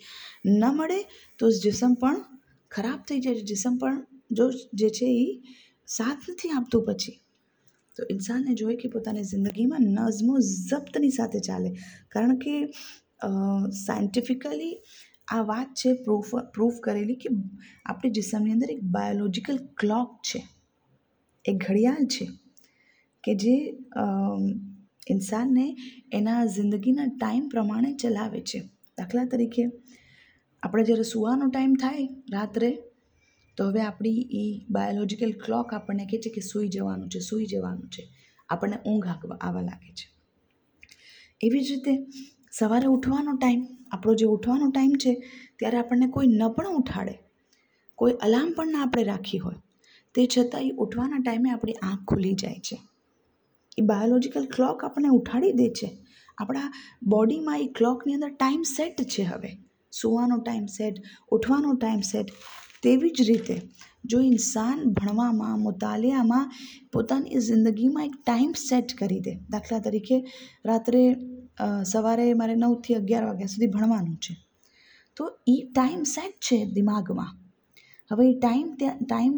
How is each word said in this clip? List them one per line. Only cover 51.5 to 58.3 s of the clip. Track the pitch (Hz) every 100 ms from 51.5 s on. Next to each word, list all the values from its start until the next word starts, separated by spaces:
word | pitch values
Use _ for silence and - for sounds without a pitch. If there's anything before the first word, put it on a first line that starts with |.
| 233 220
આંખ | 233 190 196 -
ખુલી | 202 190
જાય | 190 - -
છે. | - - - _ _ _ _ _ _ _ _ -
એ |
બાયોલોજિકલ | 214 202 226 247 254 294 269
ક્લોક | - 262 -
આપણને | 285 - 285
ઉઠાડી | 247 240 240 381
દે | 240 240
છે. | - 208 - - - _ -
આપણા | 208 269 285 - - -
બોડીમાં | 202 214 226 311 311 294
એ | 262
ક્લોકની | - 233 254 285
અંદર | 285
ટાઇમ | 294